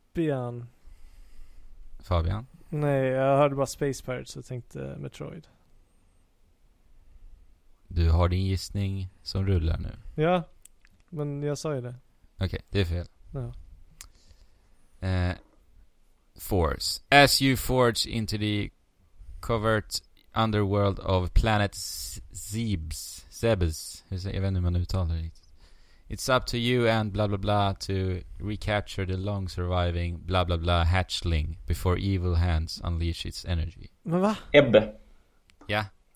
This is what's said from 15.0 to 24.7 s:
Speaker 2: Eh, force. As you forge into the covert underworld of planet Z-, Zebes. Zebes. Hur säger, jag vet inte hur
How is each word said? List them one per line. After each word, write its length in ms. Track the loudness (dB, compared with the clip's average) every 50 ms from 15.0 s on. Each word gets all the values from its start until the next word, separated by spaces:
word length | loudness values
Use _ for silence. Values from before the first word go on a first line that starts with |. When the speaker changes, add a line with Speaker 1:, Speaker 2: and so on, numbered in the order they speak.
| -4 0
Speaker 2:
Eh, 280 | 0 2 2 0 -2 -4 -8 _ _ _ _ _ -20 -20 -20 -20 _ _ _ _ _ _ _ _ -20
force. 680 | -14 -6 0 2 2 2 2 0 -2 -4 -6 -6 -6 0 6
As 320 | 8 8 10 8 6 4 4
you 140 | 2 2
forge 540 | 2 0 0 2 4 4 4 4 2 -2 -4
into 280 | -4 -4 -4 -4 -4 -2
the 320 | -2 -2 -2 -2 -4 -6 -8 _ _ _ _ _ _ _ -20 -20 -18 -16 -14 -10
covert 680 | -4 -2 -2 0 2 2 2 2 0 -2 -6 -10 -10 _ _ -20 -20 _ 0
underworld 600 | 0 2 2 2 2 2 2 2 2 2 2 2 0
of 340 | 0 0 0 2 2 4 4
planet 420 | 4 6 6 4 4 2 0 -2
Z-, 460 | -4 -10 -10 -10 -10 -10 -10 -10 -12 -14 -14 -14
Zebes. 920 | -14 -10 -8 -6 -4 -2 -2 -2 -2 -4 -6 -8 -10 -10 -12 -14 -16 -18 -18
Zebes. 760 | -8 -2 0 2 2 4 2 0 0 -2 -8 -14 -14 -16 -12 -10
Hur 100 | -8 -8
säger, 160 | -6 -4 -4
jag 80 | -2 0
vet 60 | 0
inte 100 | 0 2
hur 120 | 2 2